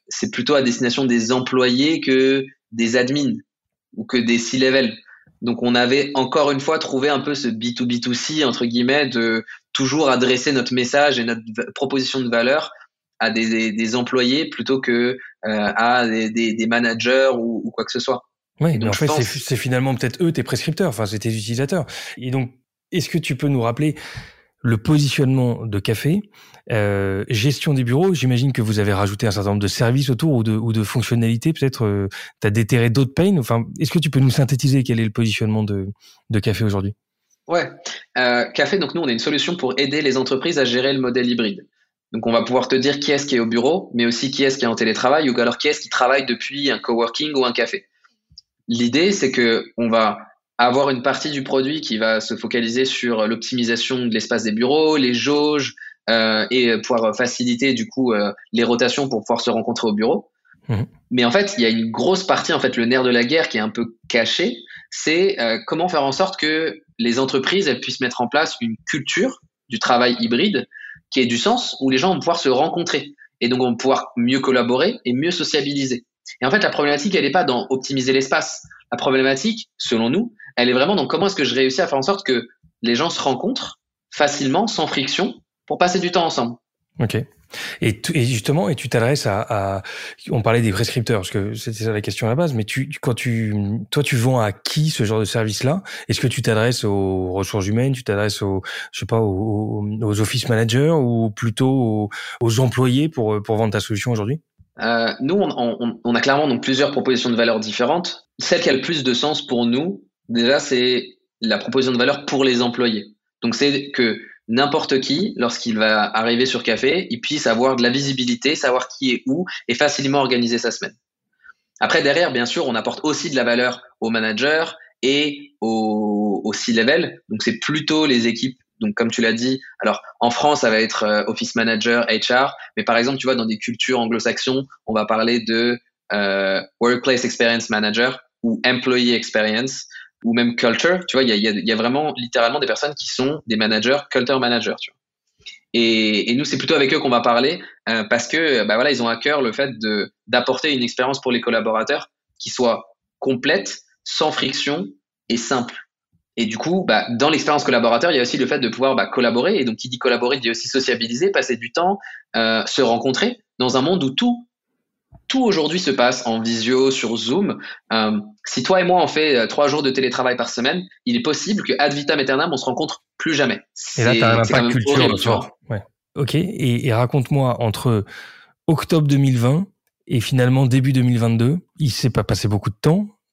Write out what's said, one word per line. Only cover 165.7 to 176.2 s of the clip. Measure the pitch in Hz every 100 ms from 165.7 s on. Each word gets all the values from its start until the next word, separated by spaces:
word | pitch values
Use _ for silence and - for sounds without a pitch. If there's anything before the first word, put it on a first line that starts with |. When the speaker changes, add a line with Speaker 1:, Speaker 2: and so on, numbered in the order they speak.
| 180
Speaker 1:
se | 151
passe | 127 123 131 120
en | 113
visio, | 113 113 113 127 135
sur | 131 113 113
Zoom. | 110 160 190 - - - -
Euh, | 110 107 107 101 -
si | - -
toi | 120 185
et |
moi, | 175 180
on | 147
fait, | 156 156 123
euh, | 107
trois | - 143
jours | 151
de | 139
télétravail | 135 127 123 127 123
par | 120
semaine, | - 127 180 185 _ -
il |
est | 120
possible | 156 147 185 208
que | - 160
ad | 143
vitam | 143 143 151
aeternam, | 135 135 170
on | 135
se |
rencontre | - 123 151 - _ -
plus | 165
jamais. | 147 131 - _ - - -
Speaker 2:
Et |
là, | 120
Speaker 1:
C'est, | 117
Speaker 2:
t'as | 117 113
un |
Speaker 1:
c'est | 113
quand | -
Speaker 2:
impact |
Speaker 1:
même | 120
Speaker 2:
culturel | 123 110 135
Speaker 1:
horrible, | 147 -
tu | 120
Speaker 2:
fort. | 107 - _ -
Speaker 1:
vois. | 107
Speaker 2:
Ouais. | - _ _
OK. | -